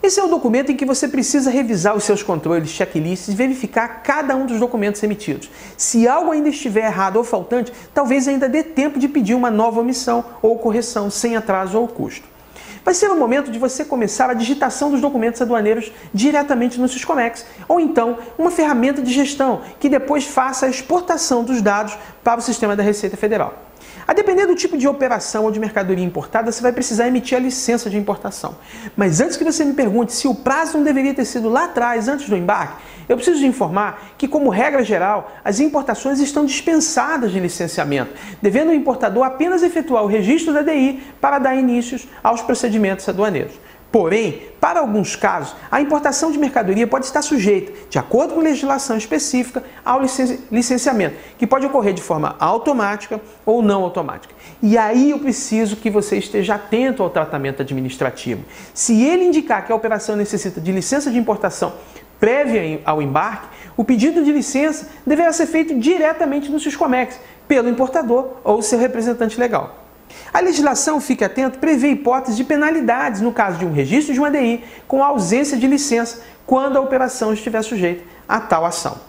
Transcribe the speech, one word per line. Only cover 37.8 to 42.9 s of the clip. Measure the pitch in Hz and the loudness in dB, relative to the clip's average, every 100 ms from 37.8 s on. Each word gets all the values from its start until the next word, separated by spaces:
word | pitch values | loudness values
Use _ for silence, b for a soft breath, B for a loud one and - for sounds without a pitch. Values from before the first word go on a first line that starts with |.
| 147 143 123 B B 196 | -2 0 -2 B B -2
devendo | 202 208 320 | 2 2 4
o | |
importador | 320 262 240 214 196 | 2 2 0 0 2
apenas | 262 262 320 359 | 0 0 0 2
efetuar | 349 330 - 240 | 2 0 0 0
o | 208 | 2
registro | 214 196 311 330 | 2 2 2 2
da | 294 | 0
D | 294 | 2
I | 311 262 269 B B | 2 2 0 B B
para | 277 285 | 0 2
dar | 262 262 | 2 2
inícios | 254 240 240 254 - B | 2 0 -2 -8 -12 B
aos | - 233 | -2 -2
procedimentos | - - 247 220 202 | 0 -2 0 2 2